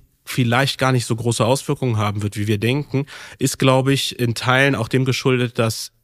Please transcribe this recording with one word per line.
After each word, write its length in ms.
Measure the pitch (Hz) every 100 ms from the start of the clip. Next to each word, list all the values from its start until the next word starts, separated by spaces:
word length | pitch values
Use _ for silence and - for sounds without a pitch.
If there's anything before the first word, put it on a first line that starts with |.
| _ _
vielleicht 540 | - - 120 120 139 -
gar 140 | 131
nicht 140 | 127 113
so 80 |
große 300 | 113 117 -
Auswirkungen 520 | 110 135 - 147 131 107
haben 260 | 104 101
wird, 140 | 101 104
wie 100 | 104
wir 120 | 104
denken, 480 | 113 143 143 131 143 - - -
ist, 200 | 135 -
glaube 340 | 135 131 131
ich, 260 | 135 - -
in 160 | 120
Teilen 400 | 110 131 127 139
auch 140 | 131 113
dem 160 | 127
geschuldet, 540 | 131 123 135 127 123 -
dass 340 | 113 - - -